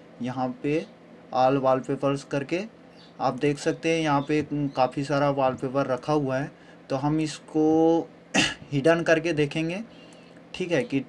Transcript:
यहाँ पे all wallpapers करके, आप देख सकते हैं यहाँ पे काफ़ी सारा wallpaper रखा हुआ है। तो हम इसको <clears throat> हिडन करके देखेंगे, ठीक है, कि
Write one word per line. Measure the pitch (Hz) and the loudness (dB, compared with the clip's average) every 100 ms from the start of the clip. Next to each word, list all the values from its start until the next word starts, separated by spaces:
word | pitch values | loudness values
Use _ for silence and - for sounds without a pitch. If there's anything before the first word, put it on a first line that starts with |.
| - - | -20 -10
यहाँ | 123 127 127 123 | -8 -4 -6 -4
पे | 143 156 190 - - - - 127 | -2 -2 -4 -14 -20 -20 -4 2
all | 131 139 | 2 4
wallpapers | 131 131 131 135 139 139 | 2 2 0 -2 -2 -2
करके, | - 143 139 170 220 - - - - - | -4 -6 -2 -4 -6 -14 -20 -20 -18 -4
आप | 131 | -2
देख | 127 147 143 | 0 0 0
सकते | 160 156 165 | -2 -2 -2
हैं | 165 | 0
यहाँ | 156 139 | 2 0
पे | 139 151 143 | 2 -2 0
काफ़ी | 147 143 135 127 147 | -2 -2 0 0 0
सारा | 139 143 143 | -2 0 2
wallpaper | 139 131 123 135 135 127 | 2 0 0 -2 -2 -2
रखा | 123 - | -2 0
हुआ | 151 135 131 | 0 0 -2
है। | 151 - - - - | -4 -12 -20 -20 -8
तो | 135 | -2
हम | 147 156 | 0 0
इसको | 151 - - 156 156 160 165 165 160 - - - | -2 -6 -4 2 4 6 4 2 -2 -12 -6 -2
<clears throat> | - - - | -2 -4 -6
हिडन | 143 156 165 | 2 4 4
करके | 165 160 165 | 2 2 2
देखेंगे, | 151 143 160 165 185 226 - - - - - - | 0 0 -2 -4 -6 -10 -18 -20 -20 -20 -20 -14
ठीक | - 180 | -8 0
है, | 156 | 0
कि | 117 135 | 0 -2